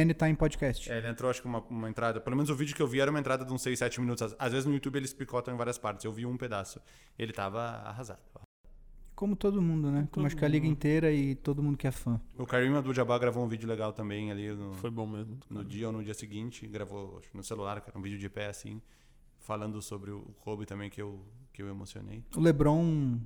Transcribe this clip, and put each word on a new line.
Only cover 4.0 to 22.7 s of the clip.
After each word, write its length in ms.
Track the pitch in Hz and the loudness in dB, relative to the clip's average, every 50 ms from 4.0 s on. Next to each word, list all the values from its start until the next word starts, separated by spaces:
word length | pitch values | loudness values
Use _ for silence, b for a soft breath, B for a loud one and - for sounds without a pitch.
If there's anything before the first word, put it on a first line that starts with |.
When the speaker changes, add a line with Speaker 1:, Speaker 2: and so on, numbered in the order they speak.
| 127 120 120 - 117 | 0 0 0 0 -2
Speaker 2:
Às, 120 | 107 104 - | -4 -2 -2
às 140 | 131 123 120 | -2 0 2
vezes 120 | 135 131 | 2 2
no 80 | 147 143 | 2 2
YouTube 220 | 135 - 139 131 | 0 0 -2 -2
eles 160 | 139 135 131 | -2 -2 -4
picotam 420 | - - 135 - 127 123 120 131 123 | -6 -8 -6 -4 -2 -2 -2 -2 -2
em 40 | |
várias 200 | 117 120 120 120 | -2 -2 -2 -2
partes, 280 | - - 107 104 - - | -2 -2 -4 -4 -4 -6
eu 80 | 110 107 | -6 -6
vi 120 | 113 120 | -4 -4
um 120 | 123 123 | -4 -4
pedaço. 420 | 123 131 120 107 98 95 - - - - b b b b b b | -4 -4 -4 -2 -4 -4 -6 -10 -16 -18 b b b b b b
Ele 160 | b 117 113 - | b -6 -4 -2
tava 260 | - 98 98 101 117 | -2 -2 -2 -2 -2
arrasado. 640 | 117 117 117 107 104 104 104 120 127 107 92 - - - - - - - _ _ - - - - - - - - - - - | -4 -4 -6 -8 -10 -10 -10 -10 -10 -12 -14 -16 -18 -20 -20 -20 -20 -20 _ _ -20 -20 -20 -20 -20 -20 -20 -18 -18 -14 -6
Speaker 1:
Como 220 | - 202 208 202 | -2 0 0 2
todo 260 | - - 202 202 202 | 2 2 4 4 4
mundo, 300 | 175 165 160 156 147 143 | 4 4 4 4 4 2
né? 160 | 143 143 147 - | 2 2 2 0
Como 0 | |
Speaker 3:
Todo 140 | - 151 147 | 0 0 2
Speaker 1:
acho 100 | 143 - | 2 2
que 80 | - 151 | 2 4
a 20 | |
liga 180 | 147 151 151 151 | 4 4 4 4
Speaker 3:
mundo. 60 | 160 | 4
Speaker 1:
inteira 400 | 151 - - 147 151 160 165 156 | 2 2 4 4 4 6 6 4
e 240 | 151 143 139 139 135 | 4 4 4 2 0
todo 260 | - - 143 143 143 | 0 -2 -2 0 2
mundo 160 | 147 147 143 | 2 2 2
que 80 | - - | 2 0
é 60 | 135 | -2
fã. 300 | 120 - - 120 117 107 - - - | -2 -2 0 0 0 0 -2 -6 -8
Speaker 2:
O 80 | - 127 | -8 -4
Kareem 280 | 113 127 123 127 131 143 | 2 4 4 6 6 4
Abdul-Jabbar 460 | 143 131 131 127 127 120 117 120 120 | 4 2 2 2 2 4 4 4 4
gravou 240 | 123 123 113 123 120 | 4 4 2 2 0
um 40 | 110 | 0
vídeo 180 | 113 107 113 | -2 -2 -2
legal 240 | 113 113 110 110 107 | -2 -2 0 -2 -2
também 400 | 104 - 110 101 101 104 107 104 | -2 -4 -4 -4 -2 -2 -2 -4
ali 180 | 101 101 104 104 104 | -4 -4 -4 -6 -6
no, 200 | 104 101 98 95 | -6 -8 -8 -8
Speaker 3:
Foi 140 | 95 107 120 | -6 -6 -4
bom 160 | 113 113 110 | -4 -4 -4
mesmo. 320 | 107 107 104 110 110 104 131 - - | -4 -4 -6 -8 -8 -10 -12 -12 -10
Speaker 2:
no 160 | - 104 98 | -8 -8 -8
dia 220 | 98 98 104 113 | -6 -6 -4 -4
ou 40 | 113 | -2
no 100 | 113 110 | -4 -4
dia 120 | 104 104 104 | -4 -6 -8
seguinte, 520 | - 113 104 104 107 113 120 117 - - | -8 -10 -10 -8 -8 -8 -8 -10 -12 -12
gravou, 520 | 107 104 107 104 95 101 101 98 95 92 92 | -10 -8 -8 -6 -6 -8 -8 -10 -10 -12 -16
acho 100 | - - | -16 -16
que 60 | - | -14
no 80 | 104 98 | -12 -10
celular, 380 | - 110 104 101 101 104 104 | -8 -6 -6 -4 -6 -6 -8
que 80 | - - | -10 -12
era 100 | - 98 | -10 -8
um 20 | |
vídeo 160 | 95 101 101 | -8 -6 -6
de 120 | 98 101 98 | -6 -8 -8
pé, 180 | - 104 104 | -6 -6 -6
assim, 340 | 104 98 - - 107 107 110 - - - - - - - - - - _ | -6 -8 -10 -10 -10 -12 -12 -14 -18 -20 -20 -20 -20 -20 -20 -20 -20 _
falando 440 | - - - 107 107 104 107 107 107 | -14 -8 -6 -4 -4 -4 -4 -6 -6
sobre 300 | 101 - 104 98 98 101 | -8 -8 -8 -8 -8 -10
o 220 | 101 101 - - 104 - | -10 -10 -12 -14 -18 -12
Kobe 260 | - 110 107 104 107 | -8 -8 -6 -6 -6
também, 240 | - 98 101 104 101 | -8 -8 -8 -8 -8
que 120 | - - | -8 -8
eu, 240 | 104 104 101 95 98 107 117 123 131 - | -8 -8 -10 -12 -16 -18 -20 -20 -20 -18
que 100 | - - | -14 -10
eu 60 | 101 | -10
emocionei. 560 | 101 98 98 98 - - 104 101 98 104 113 - - - | -8 -8 -8 -10 -12 -12 -12 -12 -12 -12 -12 -12 -6 2
Speaker 1:
O 60 | 151 | 6
LeBron 800 | 160 165 156 139 143 147 | 6 6 8 8 6 6